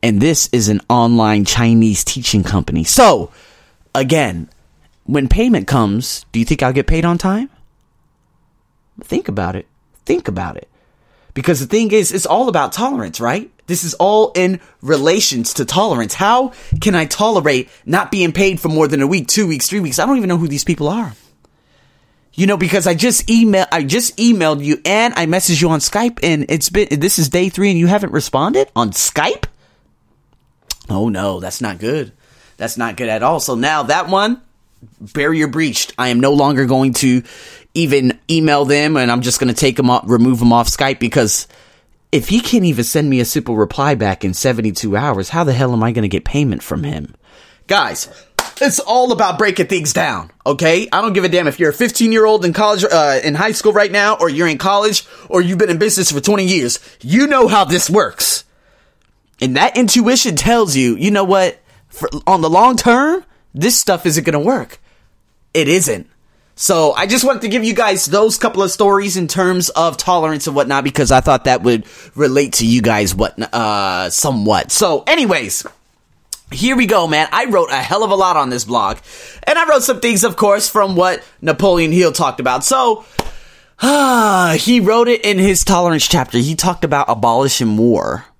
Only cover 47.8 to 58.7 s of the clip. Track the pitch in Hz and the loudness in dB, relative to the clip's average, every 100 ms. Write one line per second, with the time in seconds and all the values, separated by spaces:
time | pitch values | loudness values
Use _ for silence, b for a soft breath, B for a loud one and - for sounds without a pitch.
47.8 | 131 82 - B B - - - 277 180 | -2 -6 -12 B B -8 -8 -2 -2 -2
48.8 | 269 233 254 233 208 165 208 190 180 185 | -2 0 2 0 -2 -2 -6 -4 -2 -2
49.8 | 151 - 160 104 80 _ - 156 165 170 | -4 -2 -4 -4 -10 _ -4 0 2 0
50.8 | 220 175 220 196 180 175 160 135 165 147 | 0 -2 0 0 0 0 0 0 -2 0
51.8 | 240 233 226 220 214 214 180 165 214 208 | -2 2 2 4 4 2 0 0 0 0
52.8 | 190 165 151 135 - 147 208 220 214 208 | 2 2 2 2 0 -2 -2 0 0 2
53.8 | 208 196 202 208 170 143 170 143 190 202 | 2 2 0 2 0 0 -2 0 0 0
54.8 | 214 202 B B B 185 175 185 214 170 | 0 -2 B B B 0 0 0 0 2
55.8 | 214 208 180 143 139 208 185 185 120 - | 0 0 0 -2 0 0 2 0 -2 -6
56.8 | B B 123 190 285 277 220 208 170 170 | B B 0 2 2 4 4 4 2 0
57.8 | 165 190 135 - - - - _ _ | 2 2 0 -2 -4 -4 -8 _ _